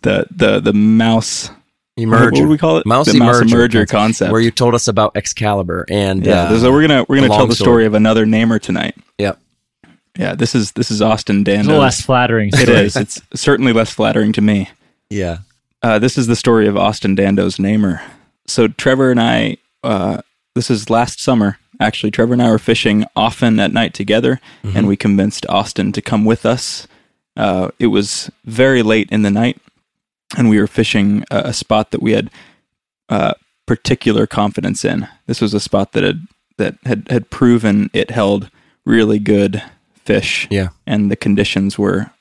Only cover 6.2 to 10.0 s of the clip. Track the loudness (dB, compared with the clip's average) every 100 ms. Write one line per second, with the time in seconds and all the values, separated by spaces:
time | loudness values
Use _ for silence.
6.2 | 2 2 2 2 4 4 4 2 2 2
7.2 | 4 4 2 2 4 4 4 4 2 2
8.2 | 2 2 2 0 -2 -4 -6 -10 _ -6
9.2 | -6 -6 _ _ _ _ _ _